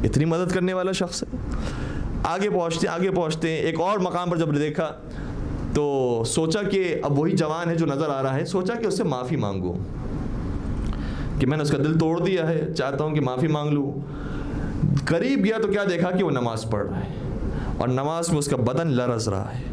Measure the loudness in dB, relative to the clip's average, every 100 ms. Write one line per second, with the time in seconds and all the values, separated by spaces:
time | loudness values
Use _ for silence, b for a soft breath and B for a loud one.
0 | 2 2 2 2 2 2 0 0 -2 0
1 | -2 -4 -6 -6 -6 B B B B B
2 | B -2 -2 0 0 0 0 0 -2 0
3 | 0 0 -2 -2 -2 -2 -2 0 0 0
4 | 0 -2 -2 0 2 2 0 0 -4 -4
5 | -12 B B B B B -2 0 2 2
6 | 2 2 0 2 2 2 2 2 2 0
7 | 2 2 4 2 2 0 0 0 2 2
8 | 0 0 0 0 0 0 0 0 0 0
9 | 0 0 -2 0 0 0 -2 -2 -4 -6
10 | -6 -4 -4 -4 -4 -4 -2 -2 -2 B
11 | B B B 0 2 2 2 2 2 4
12 | 2 2 2 2 2 0 -2 -2 -2 0
13 | 0 2 0 0 2 2 2 0 0 -4
14 | B B B B B B B B 2 2
15 | 2 0 2 4 4 2 2 2 2 2
16 | 2 2 2 2 0 -2 -2 -2 0 -4
17 | -4 -6 -4 -4 B B B 0 2 2
18 | 0 -2 2 2 2 2 2 2 2 2
19 | 2 0 0 0 -2 -4 -6